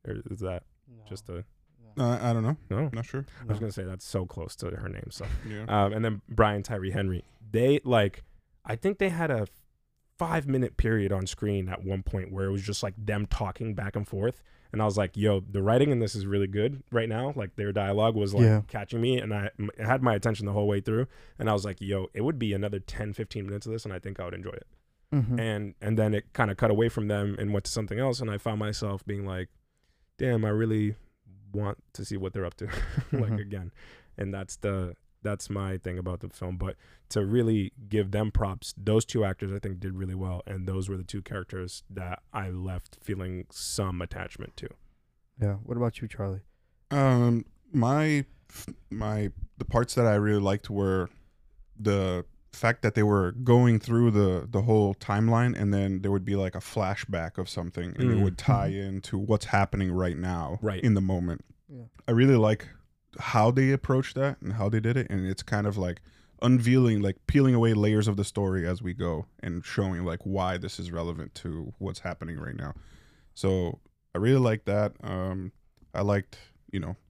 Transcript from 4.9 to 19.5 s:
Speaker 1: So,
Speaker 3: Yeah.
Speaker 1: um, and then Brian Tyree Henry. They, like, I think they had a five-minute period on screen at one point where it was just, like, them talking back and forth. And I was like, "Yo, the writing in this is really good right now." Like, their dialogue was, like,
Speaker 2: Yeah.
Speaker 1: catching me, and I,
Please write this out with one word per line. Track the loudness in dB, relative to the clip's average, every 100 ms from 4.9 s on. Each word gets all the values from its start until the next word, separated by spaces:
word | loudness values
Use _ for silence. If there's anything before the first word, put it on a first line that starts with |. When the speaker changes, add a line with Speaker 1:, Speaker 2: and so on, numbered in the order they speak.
| -10 -12
Speaker 1:
So, | -10 -6 -6 -6
Speaker 3:
Yeah. | -10 -2
Speaker 1:
um, | 2 2
and | 2
then | -2 -2 -4
Brian | 2 2 2
Tyree | -6 -6 -4
Henry. | -2 -2 -4 -8 _ -4
They, | 2 4 2 4
like, | 4 4 0 -20 -20 _ _ -8
I | -2
think | -2 0
they | -2
had | 0 0
a | 0 -2 -8 _ _ _ _ _ _
five-minute | -2 -2 0 0 0 0
period | 2 2 2
on | 0 -4
screen | -4 -2 0 -2
at | -6
one | -4 -4
point | -2 -4 -6
where | -4 -2
it |
was | -2
just, | -4 -6
like, | -6 -6
them | -4 -4 -2
talking | -2 -2 -4 -6
back | -4 -6 -6
and | -6
forth. | -2 -2 -4 -16 -20 _
And | 0
I | 0
was | 2
like, | 0 2
"Yo, | 2 2
the | 0 0
writing | 4 4 6
in | 4
this | 0 -2
is | -2
really | 0 0
good | 0 0 -2 -4
right | -2 0
now." | -2 -4 -6
Like, | -8 -6
their | -2
dialogue | 0 0 2 2 2
was, | 0
like, | 6
Speaker 2:
Yeah. | 6 6 2
Speaker 1:
catching | -8 -6 -2
me, | 0 0
and | -2
I, | -4 -6